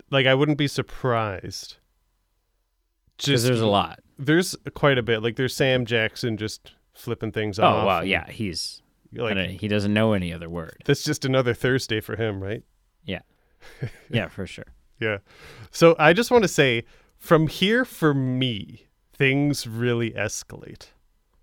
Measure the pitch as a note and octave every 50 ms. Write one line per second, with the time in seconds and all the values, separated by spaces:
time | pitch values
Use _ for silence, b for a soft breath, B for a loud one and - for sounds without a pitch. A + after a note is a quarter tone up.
0 | - - C#3 C3+ C3 C3 C3+ C3+ D3 D3+ D3 C#3 D3 C3+ - - B2 - - -
1 | - C3 A#2+ A2+ A2 G#2 F#2+ E2+ - G#2+ - - - - - _ _ _ _ _
2 | _ _ _ _ _ _ _ _ _ _ _ _ _ _ _ _ _ _ _ _
3 | _ _ _ - - C#3 C#3 A#2+ A2+ B2+ B2 A2+ A2 G#2+ G2+ G2 F2+ - - -
4 | - _ _ - C#3 C3+ D#3 F3 F#3 - - - - - - - - C#3+ C3+ B2+
5 | A#2 - A#2 G#2+ A2 A#2+ A2 - C3 A#2+ - - D3 C3 C3 B2+ B2 G#2+ A#2+ A2+
6 | A2 A2 - - - A#2+ A2 G#2 G#2+ G#2+ - - _ - - _ _ _ _ -
7 | - A#2 A#2 - - A2 G2+ A2+ G#2+ G#2+ F#2+ G#2 A2 D#3 A2 - G#2+ G2 F#2 E2
8 | E2+ F#2+ F#2 E2 D#2+ E2 - - A2 F#2+ D#2+ - - - - - _ _ _ _
9 | _ _ - - B2 A2 G#2 F#2+ F2+ F2 F#2 F2+ G#2+ G#2 G#2 G#2 G2+ G#2 G#2 G#2+
10 | A2 A2 G#2+ G2 F2+ F2 E2+ E2 E2+ E2 E2+ F2 D#2+ - - - - - C#3+ -
11 | - D3+ D3 - - C3 C3 C3 C3 A#2+ A2+ - - B2+ C3 B2 - - A2+ G#2+
12 | - - G#2+ G2+ A2+ A2 G2+ F#2+ F#2+ G2 A2 - - _ _ _ _ _ _ _
13 | _ - F#2 F2 - _ _ _ _ _ _ _ - - - - - A2+ - -
14 | - - B2 A#2 F#2 D#2+ - - F#2+ F2 - - - - - _ _ _ _ -
15 | A#2 A2 G#2 G2 - B B B B B B B G#2+ B B - E3 E3+ E3 -
16 | D#3 D#3 F3 G3+ A#3+ - B3 A#3+ G#3 E3 - - C#3+ C3 A#2 A#2 A2+ b b b
17 | b b b b - - E3+ D#3 D#3 D3 - - F#3 G3 A3+ B3 C4 - - -
18 | E3+ D3+ C#3+ C#3 C3 B2+ B2+ B2+ C3 B2+ A2+ G2 - - B2 - _ _ _ _
19 | _ _ _ - C#3 C3+ C3+ C#3 C#3+ D3 C#3+ - - B2 A2 A2+ A#2+ B2 A#2+ A#2
20 | A#2 A2 - - G2+ G#2+ - - - - - - - - - - - - _ _
21 | _ _ _ _ _ _ _ _